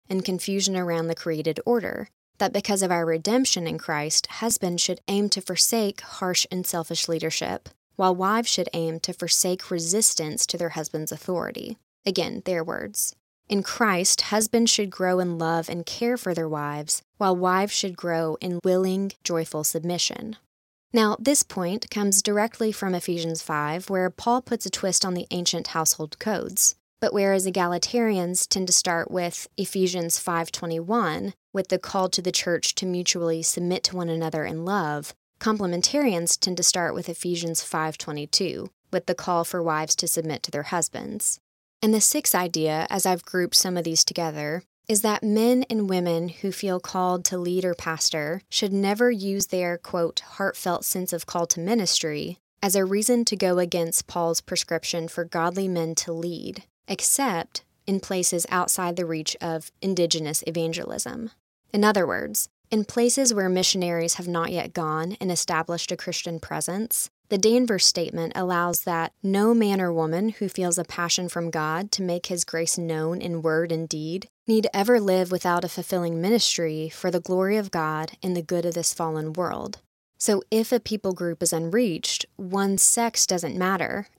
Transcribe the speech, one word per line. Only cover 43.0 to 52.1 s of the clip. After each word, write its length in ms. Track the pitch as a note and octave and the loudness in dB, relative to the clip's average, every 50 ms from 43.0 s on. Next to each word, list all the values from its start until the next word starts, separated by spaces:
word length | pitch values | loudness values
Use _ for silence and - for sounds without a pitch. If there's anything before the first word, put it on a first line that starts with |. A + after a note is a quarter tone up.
| F3+ F#3+ | 2 2
I've 180 | F#3 F3 - | 2 2 0
grouped 300 | - - F#3 F3 - - | -2 0 0 2 4 4
some 220 | - - F#3 F3+ F3+ | 4 4 4 2 -2
of 60 | E3 | 0
these 220 | E3 D#3+ D#3+ - | 2 4 4 4
together, 560 | - E3 - E3+ D#3+ D3+ D3+ D3 D3 D#3 - - _ _ _ _ - | 4 2 -2 -2 -2 -2 -4 -4 -4 -4 -4 -6 _ _ _ _ 0
is 120 | A3 G#3 | 0 2
that 220 | - G#3+ G#3 - - | 2 2 2 2 2
men 400 | G#3+ G#3 G#3+ A3 A#3+ B3+ B3+ C4 - | 2 4 4 6 6 4 4 2 0
and 200 | A#3 A3 G#3 F#3+ | 0 0 0 2
women 380 | F#3+ F3+ F3 F3 E3+ E3 E3+ F3 | 2 2 2 2 0 0 -2 -4
who 240 | E3+ - - G3 | -6 -6 -6 -6
feel 260 | F#3+ - - G3 F3+ F3+ | -4 -4 -2 -2 -2 -2
called 460 | - - - F#3 F#3 F3+ F3+ F3+ F3+ | -4 -4 -2 0 2 2 2 2 0
to 140 | - F#3 F3+ | -2 -2 -2
lead 260 | F3 F3 F3+ F#3 F3+ | -2 0 0 0 0
or 100 | F3+ E3+ | 0 -2
pastor 680 | - - E3+ D#3+ D#3 - - - D#3 D3 D3+ E3+ G3 - - | -2 -4 -4 -2 0 0 -2 0 -2 -2 -2 -4 -6 -6 -6
should 240 | - - A3+ G3 F#3+ | -2 -2 0 0 2
never 360 | G3 G3 G3 G#3 G#3 B3 B3 | 2 2 2 2 4 2 2
use 380 | A#3+ G3+ F#3+ G3 G3 G3 F#3+ - | 2 0 -2 -2 -2 -2 -2 -2
their, 300 | - F#3 F3+ F3 F3 E3+ | 0 0 0 0 -2 -4
quote, 420 | - - - F3+ E3+ E3 - - | -6 -4 -2 0 0 0 -2 -4
"heartfelt 640 | - - - - G3 G3 - - - F#3 F3 - - | -8 -8 -6 -4 -2 -2 -2 -2 -2 -2 -2 0 0
sense 300 | - - F#3 F3+ - - | -2 -4 -2 -4 -4 -4
of 120 | E3 - | -6 -6
call 220 | - - F3 E3+ E3 | -4 -2 0 2 2
to 140 | - E3+ | 0 0
ministry" 760 | E3 F#3 A#3 A#3 F#3+ E3+ - - - D#3 | 0 0 0 0 2 2 0 0 0 -2